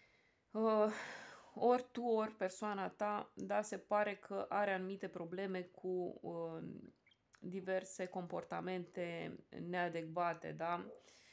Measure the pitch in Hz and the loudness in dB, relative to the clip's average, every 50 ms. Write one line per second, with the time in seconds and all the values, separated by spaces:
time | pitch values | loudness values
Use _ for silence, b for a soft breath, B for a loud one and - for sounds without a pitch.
0 | B B B B B B B B B B - 214 220 220 220 214 214 214 214 B | B B B B B B B B B B -2 2 4 6 6 8 6 6 4 B
1 | B B B B B B B B B B B 208 - 233 247 254 247 - - 240 | B B B B B B B B B B B 4 6 8 8 6 4 0 -6 -2
2 | 240 240 226 220 214 220 220 - - 185 - - 220 208 208 196 190 180 - - | 2 4 4 4 4 2 0 0 -2 -2 -2 -2 -2 -2 0 0 -2 -2 -2 0
3 | 214 208 208 208 214 - - - - 190 202 208 214 214 - 190 - - 208 208 | 0 0 0 0 -2 -6 -8 -8 -4 0 2 2 2 0 -2 -6 -2 2 4 4
4 | 208 208 196 190 - - 202 196 196 - - 202 208 196 196 185 185 185 196 190 | 4 4 2 -4 -6 -6 -2 -2 -2 0 2 2 4 4 4 2 0 -2 -4 -4
5 | - 180 185 180 170 165 175 180 196 196 190 185 180 180 - - - 185 185 180 | -6 -6 -6 -6 -6 -4 -4 -2 -2 0 0 -2 -4 -6 -10 -8 -4 -2 0 0
6 | 180 175 - - - 175 170 170 165 165 165 160 165 - - - - - - _ | 0 -2 -4 -6 -8 -6 -4 -4 -4 -4 -4 -6 -8 -8 -10 -10 -14 -16 -20 _
7 | _ _ _ _ _ _ _ - - 180 180 190 185 190 185 185 185 185 - - | _ _ _ _ _ _ _ -12 -10 -6 -6 -4 -2 0 0 0 0 -2 -6 -6
8 | 185 180 - 190 180 165 185 170 170 - 175 170 170 180 185 185 175 175 - - | -4 -4 -4 -6 -6 -4 -4 -4 -4 -4 -4 -4 -2 -2 -2 -2 -4 -4 -4 -4
9 | 175 170 170 165 160 165 - - - - - - - 170 175 180 175 175 170 170 | -2 -2 -2 -4 -4 -6 -8 -10 -14 -14 -10 -8 -6 -2 0 2 2 2 0 -2
10 | 165 160 160 175 175 175 165 160 - 160 156 151 160 170 175 175 190 208 - B | -4 -2 0 2 2 2 2 0 -4 -6 -4 -2 0 0 0 0 -2 -6 -10 B
11 | B B B B B B | B B B B B B